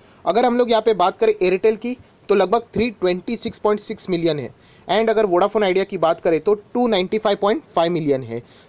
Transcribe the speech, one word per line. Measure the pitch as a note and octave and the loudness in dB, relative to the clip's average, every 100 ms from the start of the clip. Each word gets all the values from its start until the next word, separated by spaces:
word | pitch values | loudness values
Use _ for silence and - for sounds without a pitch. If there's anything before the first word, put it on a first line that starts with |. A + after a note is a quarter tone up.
| - - | -20 -6
अगर | - F#3+ | 0 2
हम | B3 A#3+ | 4 2
लोग | B3 | 2
यहाँ | A3+ | 2
पे | A3 | 2
बात | G3+ F3+ - | 2 0 2
करें | A3 | 0
एयरटेल | G#3+ F3+ F#3 A3 A3 | 2 0 2 0 0
की | A#3+ B3 - _ - | -4 -8 -14 _ 0
तो | |
लगभग | G3+ F#3 A3+ A3+ | 0 2 0 -2
थ्री | - A#3+ | -4 -4
ट्वेंटी | G#3 F3+ F3+ F3+ A#3 | -2 -2 -2 -6 -6
सिक्स | A3+ - | -6 -4
पॉइंट | G#3+ G#3 | -2 -2
सिक्स | - G#3+ - | -4 -8 -6
मिलियन | F3 E3 D3 | -2 -2 -2
है। | A#2 - _ - - | -6 -14 _ -18 -2
And | G3+ A3+ | 0 2
अगर | G#3+ G#3 | 2 2
वोडाफोन | F3 G3+ A3 | 2 2 0
आइडिया | G3+ F#3 | 0 0
की | F#3+ F#3+ | -2 -2
बात | D#3+ E3+ | 0 0
करें | F#3 D#3+ | 0 0
तो | D#3 | 0
टू | G#3 - B3 B3 | -2 -2 -2 0
नाइंटी | G3+ F#3 A3 | 0 -2 -2
फ़ाइव | G#3+ G3+ | -2 0
पॉइंट | G3+ D#4 - | 0 -2 -4
फ़ाइव | - A3 | -2 0
मिलियन | F3 D3+ C3 | 0 -2 -2
है। | B2 A#2 - - | -4 -10 -12 -20